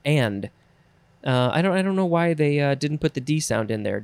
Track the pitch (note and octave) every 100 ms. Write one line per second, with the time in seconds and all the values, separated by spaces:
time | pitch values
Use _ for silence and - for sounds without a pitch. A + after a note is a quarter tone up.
0 | C#3+ D3+ A2+ G2+ G#2 - _ _ _ _
1 | _ _ - B2+ B2 D#3 F#3+ F#3 F#3+ F#3+
2 | F3+ E3+ E3+ D#3 D3 D3 C#3+ C#3 D3 D3+
3 | D#3 C3+ C3 D#3 - A2+ A2 A2 G#2 G2+